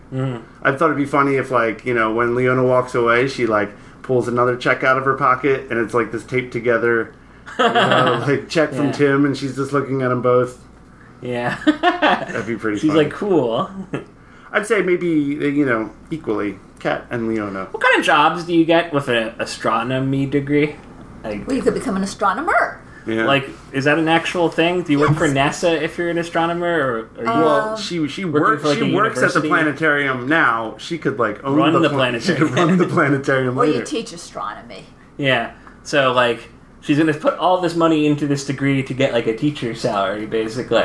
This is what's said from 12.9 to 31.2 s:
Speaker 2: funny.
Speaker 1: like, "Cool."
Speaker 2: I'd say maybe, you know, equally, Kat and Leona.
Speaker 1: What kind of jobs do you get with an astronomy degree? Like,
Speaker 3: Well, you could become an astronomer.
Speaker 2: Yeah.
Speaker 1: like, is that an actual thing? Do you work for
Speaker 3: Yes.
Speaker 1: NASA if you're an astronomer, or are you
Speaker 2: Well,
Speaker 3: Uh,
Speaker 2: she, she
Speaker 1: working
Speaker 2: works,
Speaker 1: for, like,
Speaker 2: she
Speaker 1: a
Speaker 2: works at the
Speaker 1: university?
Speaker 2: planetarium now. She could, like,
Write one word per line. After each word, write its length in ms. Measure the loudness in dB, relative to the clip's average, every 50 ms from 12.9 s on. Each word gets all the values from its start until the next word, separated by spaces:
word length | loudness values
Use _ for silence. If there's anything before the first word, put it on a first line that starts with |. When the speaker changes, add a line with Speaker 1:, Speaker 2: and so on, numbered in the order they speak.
Speaker 2:
funny. 140 | 2 2 2
Speaker 1:
like, 80 | 2
"Cool." 580 | -2 -4 -2 0 2 2 2 0 0 -2 -4 -4 -8 -12 -12 -10 -10 -10 -10 -14 -20 -20 -20 -20 -20 -20 -12 -8
Speaker 2:
I'd 140 | -6 -6 -2
say 160 | 0 0 0
maybe, 260 | 2 0 0 0 0 0
you 560 | 0 0 0 -2 -2 -2 -2 0 0 0 2
know, 240 | 2 0 0 -2 -6 -10 -16 -12 -12
equally, 480 | -10 -8 -4 -4 -4 -2 -2 -4 -6 -8 -14 -20 -16 -8
Kat 280 | -4 -4 -4 -4 -6 -8
and 160 | -6 -4 -4
Leona. 380 | -2 -2 -2 -4 -4 -6 -8 -8 -8
Speaker 1:
What 120 | -6 -2
kind 160 | 0 2 2 2
of 60 | 2
jobs 400 | 4 4 4 4 4 2 -2 -2
do 100 | 2 2
you 100 | 4 4
get 260 | 4 4 2 2 0
with 160 | -2 -2 0 0
an 260 | 0 0 -2 -2 -6 -6
astronomy 840 | -8 -8 -6 -4 -2 0 0 0 0 -2 -2 -2 -2 0 0 0 0
degree? 500 | 0 0 -2 0 0 2 2 2 0 -2 -8 -16 -20 -20 -20 -20 -20 -18 -14 -10
Like, 220 | -10 -10 -8 -6
Speaker 3:
Well, 100 | -4 -4
you 60 | 0
could 120 | 0 0 0
become 220 | 0 -2 -4 -4
an 60 | -2 -4
astronomer. 800 | -4 -4 -2 0 0 0 0 -2 0 0 0 0 -2 -4 -10 -18 -20 -20 -12 -6
Speaker 2:
Yeah. 180 | -4 -2 0 2
Speaker 1:
like, 240 | 2 2 2 0 -4 -10 -16 -14 -8
is 120 | -6 0 2
that 120 | 2 2 2
an 80 | 4
actual 440 | 4 2 2 2 0 0 0 0 0
thing? 320 | 2 0 0 2 0 0
Do 100 | 0 0
you 80 | 2 4
work 140 | 4 2 2
for 80 | 2 2
Speaker 3:
Yes. 360 | 2 2 2 2 2 0 0 0
Speaker 1:
NASA 160 | 0 0 0
if 160 | -2 -4 -4
you're 140 | -4 -4 -2
an 80 | -2 -2
astronomer, 500 | -4 -2 -2 -2 0 0 -2 -2 -2 0
or 300 | 0 0 0 0 -2 -4 -6 -10 -10
are 80 | -6 -4
you 0 |
Speaker 2:
Well, 240 | 0 2 2 4 4 4 2 0 -2
Speaker 3:
Uh, 60 | -4
Speaker 2:
she, 300 | -6 -8 -6 -4 -4 -4
she 200 | -4 -4 -6 -4
Speaker 1:
working 160 | 0 2 2 4 4
Speaker 2:
works, 120 | 2 2
Speaker 1:
for, 60 | 2 0
like, 100 | 0 2
Speaker 2:
she 140 | 0 2
Speaker 1:
a 20 | 2
Speaker 2:
works 220 | 2 2 0 2 0
at 100 | 0 2
the 80 | 2 0
Speaker 1:
university? 80 | 0 2
Speaker 2:
planetarium 800 | 2 2 2 0 0 0 0 2 2 2 0 0 -2 -2 -2 0
now. 460 | 2 2 2 2 2 0 -2 -6 -8
She 220 | -10 -10 -8 -8 -4
could, 200 | -2 -2 0
like, 240 | 0